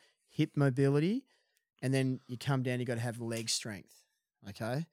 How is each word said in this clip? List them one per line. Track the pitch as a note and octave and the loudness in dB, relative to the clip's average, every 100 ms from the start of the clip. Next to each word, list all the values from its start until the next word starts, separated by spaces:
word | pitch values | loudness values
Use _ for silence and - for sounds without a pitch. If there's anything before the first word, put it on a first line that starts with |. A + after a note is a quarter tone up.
| _ _ _ | _ _ _
hip | - D#3 D3 | -2 0 4
mobility, | C#3 C3 C#3 C#3+ E3+ B3 - _ _ _ _ - | 2 4 4 4 2 0 -4 _ _ _ _ -6
and | C3 | 0
then | C3+ C3 C3 - | 2 2 -2 -8
you | A#2+ | -6
come | C#3+ C3+ | 0 0
down, | B2+ B2 | 0 -2
you | B2 | -2
gotta | A#2 | -2
have | A#2+ A#2 | -4 -4
leg | A2+ A2+ A2+ | -6 -4 -4
strength, | - A#2 G2 - - _ _ _ _ G2 | -4 -6 -12 -14 -20 _ _ _ _ -16
okay? | - A2+ C#3 E3 | -6 -4 -4 -6